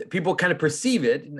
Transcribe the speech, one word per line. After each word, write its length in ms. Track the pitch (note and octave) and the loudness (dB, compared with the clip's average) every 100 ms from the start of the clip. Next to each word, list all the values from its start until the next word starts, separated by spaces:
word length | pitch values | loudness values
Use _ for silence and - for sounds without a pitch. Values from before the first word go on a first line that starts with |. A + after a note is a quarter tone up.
| - | -6
People 240 | F3+ F3 | -2 0
kind 180 | F#3 F3+ | 0 0
of 60 | D3+ | 2
perceive 460 | D3+ - B3+ A#3+ | 0 0 0 2
it. 220 | B2 C#3 - | 2 0 -4